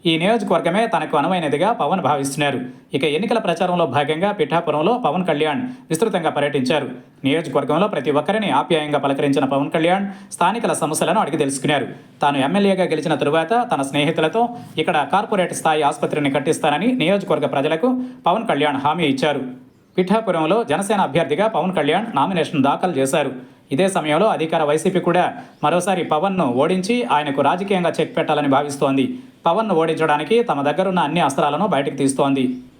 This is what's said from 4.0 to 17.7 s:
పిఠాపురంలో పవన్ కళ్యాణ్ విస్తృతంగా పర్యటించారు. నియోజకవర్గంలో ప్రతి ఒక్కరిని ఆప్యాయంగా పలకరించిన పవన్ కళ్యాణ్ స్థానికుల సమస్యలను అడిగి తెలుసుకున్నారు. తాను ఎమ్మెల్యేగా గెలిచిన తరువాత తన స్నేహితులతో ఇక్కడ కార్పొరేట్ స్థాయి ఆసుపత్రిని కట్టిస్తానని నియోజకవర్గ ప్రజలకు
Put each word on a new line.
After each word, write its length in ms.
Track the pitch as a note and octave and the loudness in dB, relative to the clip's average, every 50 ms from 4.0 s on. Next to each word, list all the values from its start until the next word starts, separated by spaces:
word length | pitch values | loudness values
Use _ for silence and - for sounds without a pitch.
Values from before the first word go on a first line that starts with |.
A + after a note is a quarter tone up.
| D3 C3+ D#3 D#3 F#3 G#3 | 0 0 -2 0 0 -2
పిఠాపురంలో 720 | G3 - D#3 C3+ E3 E3+ E3 - D3 D3+ D#3 F#3+ A#3+ - - | 0 0 -2 0 0 -2 0 0 -2 0 2 0 0 0 0
పవన్ 200 | D3+ D3 F3+ F3+ | -2 -2 0 0
కళ్యాణ్ 360 | F3 D#3 C#3+ D#3 D#3 C#3+ B2+ B2 B2 - - - - | 0 0 0 0 0 0 -2 -4 -6 -10 -14 -8 -6
విస్తృతంగా 400 | D#3+ D#3 A3+ - - F#3 D#3+ D#3 | -2 0 0 0 0 0 -2 0
పర్యటించారు. 600 | C3+ D3+ C#3+ C#3+ C3+ C#3+ B2+ B2+ D#3+ D3 C#3 A#2 F2 - - - - - - | -2 0 -2 0 0 0 0 0 0 0 -2 -4 -10 -14 -18 -20 -20 -6 -2
నియోజకవర్గంలో 640 | C3+ C#3+ D#3+ E3+ D3 C#3+ D3 C3+ C3 D3 D#3+ G3 G#3 | -2 0 0 -2 -2 -2 -2 0 0 0 0 0 0
ప్రతి 240 | F#3+ D#3 C3 D3+ | 0 -2 -2 0
ఒక్కరిని 380 | C#3 C#3+ D3+ - F#3+ A3 G#3+ F3+ | 0 0 2 2 0 0 0 0
ఆప్యాయంగా 500 | C3 C#3+ D3+ - F3 D#3 D3+ D3 C#3+ C3+ | 0 0 2 2 0 0 0 0 -2 -2
పలకరించిన 460 | C3+ C#3 C#3 C#3 D3+ C#3+ C#3 D3 C#3 | 0 0 0 0 2 2 2 2 2
పవన్ 260 | C3 C#3 C#3 C#3+ - | 0 0 0 -2 0
కళ్యాణ్ 360 | - E3 D#3 E3+ F#3 G3 G3+ G3+ - - - - | 0 2 2 2 2 2 0 -4 -8 -12 -16 -18
స్థానికుల 420 | - - D#3 F#3 G3+ A#3 A3+ G3 D#3 | -4 0 0 0 0 0 -2 -2 -2
సమస్యలను 460 | - - D3+ - - F3 D#3 - A3 | -2 -2 -2 -2 -2 0 0 2 0
అడిగి 180 | G3 D#3 D3 D3 | 0 0 0 -2
తెలుసుకున్నారు. 500 | D3 C3+ C3+ - - - D3+ C#3 A#2+ - - - - - - - | -2 -2 -2 -2 -2 0 0 0 -2 -4 -10 -16 -20 -20 -6 0
తాను 160 | - C#3+ C#3+ C#3 | 0 0 2 2
ఎమ్మెల్యేగా 460 | C3 - F3 G3+ G3+ G3 F#3+ F3+ F3+ | 0 0 2 2 2 2 2 2 2
గెలిచిన 320 | D#3+ D#3+ D#3 C#3 F3 D#3 | 0 0 -2 0 -2 0
తరువాత 520 | C3+ - C#3+ D3 E3 E3 D#3+ A3+ A#3+ A#3+ A#3+ | 0 0 2 2 2 2 2 2 0 2 0
తన 100 | - - | -2 -2
స్నేహితులతో 680 | - - - D3 D3+ - E3 - D#3 D#3+ - A3+ A#3+ - - - - - - E3 | -2 -2 0 0 0 0 0 0 0 0 2 2 0 0 -2 -10 -16 -10 -4 -2
ఇక్కడ 300 | D#3 D#3 F3+ D3 C#3 - | -2 0 2 0 0 2
కార్పొరేట్ 420 | - G3 A3 - A3 F#3+ F3 E3 - | 0 0 0 0 0 0 0 0 -2
స్థాయి 280 | - - E3 D#3 D#3 | -2 0 0 2 2
ఆసుపత్రిని 500 | D3 C3+ B2+ - - - - D#3 D3 C#3+ | 2 0 0 0 -2 -2 0 0 0 0
కట్టిస్తానని 600 | C3+ D3 C3+ E3 D3+ - - D3+ C#3+ D3+ F#3 B3 B3+ | 0 0 0 0 -2 0 2 0 0 2 0 0 0
నియోజకవర్గ 520 | B3+ D#3 E3 G3 G3+ - - E3+ C#3+ C#3 | 2 2 2 2 0 2 0 -2 0 0
ప్రజలకు 560 | D3 - D3 C#3 D3+ | -2 -2 0 0 0